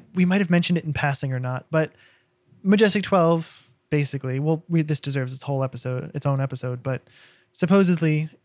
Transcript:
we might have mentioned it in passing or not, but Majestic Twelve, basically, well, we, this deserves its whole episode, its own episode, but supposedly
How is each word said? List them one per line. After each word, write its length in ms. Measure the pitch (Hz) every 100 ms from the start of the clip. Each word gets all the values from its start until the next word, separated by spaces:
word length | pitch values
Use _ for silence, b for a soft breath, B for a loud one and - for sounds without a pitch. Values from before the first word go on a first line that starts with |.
| -
we 100 | 185
might 160 | 180 196
have 100 | 175
mentioned 260 | 175 170 170
it 80 |
in 80 | 156
passing 400 | 143 147 139 139
or 60 | 127
not, 280 | 127 127 -
but 220 | 160 151 b b b b _ _ _
Majestic 420 | 190 202 214 208
Twelve, 640 | 185 190 165 165 160 - _ _ _
basically, 500 | 151 139 139 131 131
well, 240 | 151 160 -
we, 140 | 165
this 180 | 156 151
deserves 320 | 143 139 127
its 120 | 131
whole 180 | - 139
episode, 480 | 131 127 127 127 -
its 120 | 147 143
own 140 | 135
episode, 420 | 135 127 127 123
but 200 | 135 127 - b b b b
supposedly 760 | - 170 196 185 170 160 151 156 -